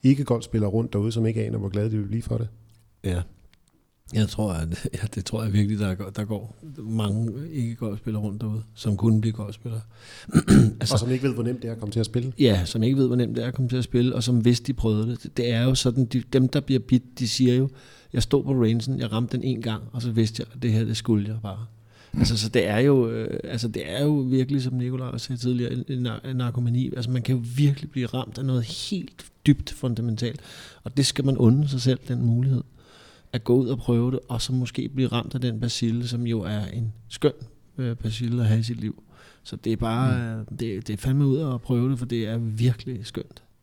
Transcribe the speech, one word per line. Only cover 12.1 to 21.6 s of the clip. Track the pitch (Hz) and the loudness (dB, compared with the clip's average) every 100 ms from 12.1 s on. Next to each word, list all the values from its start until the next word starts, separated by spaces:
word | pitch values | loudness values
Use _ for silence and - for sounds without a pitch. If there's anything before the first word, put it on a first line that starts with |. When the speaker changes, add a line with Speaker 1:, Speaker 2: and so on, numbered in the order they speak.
| 123 127 - | -2 -4 4
Speaker 2:
Ja, | 127 95 87 | 4 4 2
som | 113 | 0
ikke | 113 135 | 2 4
ved, | 127 | 4
hvor | 123 | 2
nemt | 117 120 | 0 -2
det | |
er | 117 | -4
at | |
komme | 127 127 | -2 -2
til | 127 | 0
at | |
spille, | 117 123 123 123 | 0 2 2 2
og | |
som | 120 123 | 2 4
hvis | 113 120 | 6 4
de | - | 0
prøvede | 120 113 107 113 | 0 2 2 0
det. | 117 | -4
Det, | - - | -6 -2
det | 120 | 0
er | 117 | 2
jo | 123 131 | 2 4
sådan, | 127 123 120 | 2 2 2
de, | 127 113 | 0 2
dem, | 135 131 | 4 4
der | 151 | 2
bliver | - 131 | 2 0
bidt, | - 123 - - | 4 2 2 -6
de | 120 | -4
siger | - 127 123 | 4 4 6
jo, | 135 - - - _ | 2 -4 -20 -20 _
"Jeg | - | -2
stod | 113 143 | 2 2
på | 139 | 2
rangen, | 135 110 117 117 135 | 2 4 2 0 -2
jeg | 120 | -2
ramte | 110 120 127 | -2 -2 -2
den | 127 | -2
en | 117 | -2
gang, | 117 110 113 | -2 -6 -6
og | 120 | -6
så | 120 | 0
vidste | 113 110 113 | 2 2 0
jeg, | 117 127 | -10 -4
at | |
det | 123 | 0
her, | 110 110 | 2 2
det | 110 | -2
skulle | - 107 104 | 2 2 2
jeg | 110 | -6
bare." | 107 98 | -8 -10